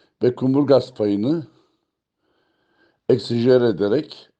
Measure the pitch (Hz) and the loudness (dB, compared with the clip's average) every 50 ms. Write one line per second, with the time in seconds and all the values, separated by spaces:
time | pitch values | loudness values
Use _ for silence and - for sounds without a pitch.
0 | _ _ _ - 107 123 123 - 127 131 131 143 147 135 139 123 - - - - | _ _ _ -2 -2 -2 -2 -2 -2 -2 0 0 2 4 2 2 2 -2 -6 -4
1 | 107 104 101 101 107 131 165 170 131 - _ _ _ _ _ _ _ _ _ _ | -2 -2 -2 -2 -2 -4 -4 -6 -8 -12 _ _ _ _ _ _ _ _ _ _
2 | _ _ _ _ _ _ _ _ _ _ _ _ _ _ _ _ _ _ _ _ | _ _ _ _ _ _ _ _ _ _ _ _ _ _ _ _ _ _ _ _
3 | _ - 131 123 - - 120 120 117 131 127 127 120 117 101 80 101 101 110 151 | _ -2 -2 -2 -2 -4 -4 0 2 4 4 4 2 0 0 0 -2 -2 -2 -2
4 | 151 - - - - _ _ _ | -4 -6 -16 -20 -20 _ _ _